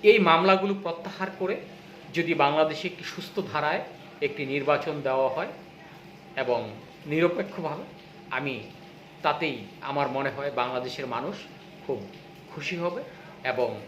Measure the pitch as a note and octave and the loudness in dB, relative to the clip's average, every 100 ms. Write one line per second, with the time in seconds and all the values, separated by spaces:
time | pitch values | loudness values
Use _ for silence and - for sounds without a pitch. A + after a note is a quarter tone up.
0 | G#3 A3+ F3 E3 F#3+ F#3+ G3 G3 F3 E3 | 10 10 10 8 8 6 4 -2 -4 -6
1 | - - F#3+ - F#3 A#3 - - - - | -8 -6 -8 -4 -4 -4 -8 -18 -18 -18
2 | - E3 E3 D#3+ C#3+ D3+ D#3 D3+ F3+ - | -6 -2 0 4 4 6 2 2 -6 -6
3 | - - - - F#3+ D3+ D3+ F#3 - - | -10 -10 -6 -6 -2 0 0 0 -4 -14
4 | - - D3 D3 C3+ C#3+ C#3 D3 D#3+ D3 | -18 -4 -4 -2 -2 0 2 2 2 -2
5 | C3+ C3 C3+ - G3+ - - - - - | 0 2 2 0 -6 -8 -18 -20 -20 -20
6 | - - - - B2+ A#2+ G#2+ G#2+ - - | -20 -20 -10 -4 0 0 -2 -12 -16 -16
7 | D3+ D#3 E3+ F3 G3+ - D#3+ D3 - - | -2 2 2 2 -4 -4 -6 -6 -10 -16
8 | - - - B2+ C#3 A#2+ G#2 - - - | -20 -20 -6 -4 -4 -6 -10 -16 -20 -20
9 | - - D#3 D3 D#3+ A#2+ G2+ - C#3 C#3+ | -20 -2 0 2 0 -4 -10 -12 -4 0
10 | C3+ C3 C3+ C#3 C#3+ C3 B2+ B2+ B2+ - | 0 0 -2 -2 -4 0 0 0 -4 -6
11 | B2+ A#2 C#3+ G3+ - - - - - A#2+ | -4 -4 -4 -8 -14 -18 -20 -14 -4 -4
12 | G2 - - - - - C#3+ F3 F3 F#3+ | -6 -16 -18 -20 -14 -10 -6 -2 -2 -4
13 | D4 - - - C3 B2+ A#2+ G#2+ | -10 -14 -18 -6 -2 0 0 -2